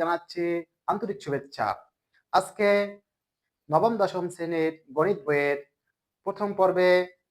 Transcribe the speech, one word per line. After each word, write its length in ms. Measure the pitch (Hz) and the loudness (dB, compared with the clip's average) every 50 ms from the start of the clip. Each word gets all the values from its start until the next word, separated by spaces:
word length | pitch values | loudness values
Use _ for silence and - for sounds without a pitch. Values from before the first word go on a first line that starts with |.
জানাচ্ছি 440 | 165 170 175 170 - - - 175 170 170 170 170 165 _ _ _ - - | -2 -2 -2 -4 -6 -8 -6 -4 -2 -2 -2 -4 -6 _ _ _ -6 -4
আন্তরিক 280 | 180 202 226 190 - - | -4 -4 -4 -8 -10 -10
শুভেচ্ছা। 460 | - 147 139 135 139 - - - 113 104 92 - - _ _ _ _ _ _ _ _ - | -8 -6 -6 -6 -6 -8 -6 -4 -4 -4 -4 -6 -10 _ _ _ _ _ _ _ _ 0
আজকে 360 | - 185 190 - - - 208 202 202 202 202 202 202 202 _ _ _ _ _ _ _ _ _ _ _ _ _ - | 0 0 0 0 -4 0 2 2 4 2 0 -2 -6 -16 _ _ _ _ _ _ _ _ _ _ _ _ _ 0
নবম 220 | 151 160 196 233 233 208 | 2 2 4 4 2 2
দশম 240 | 196 185 - 180 175 175 175 | 0 0 0 -4 -6 -6 -6
শ্রেণীর 380 | - 170 165 170 160 160 160 160 - _ - 131 | -6 -6 -4 -2 0 0 0 -2 -6 _ -8 -2
গণিত 220 | 151 160 196 202 202 - | 0 2 2 0 -2 -2
বইয়ের 320 | 151 147 143 143 143 143 139 - _ _ _ _ _ _ _ _ _ _ _ - | -2 0 0 2 0 -2 -2 -6 _ _ _ _ _ _ _ _ _ _ _ -10
প্রথম 240 | 190 196 - 208 202 202 196 | -8 -6 -4 -6 -4 0 2
পর্বে 320 | 190 185 185 180 180 180 180 180 180 180 - _ _ _ | 2 2 4 4 4 6 4 4 2 0 -8 _ _ _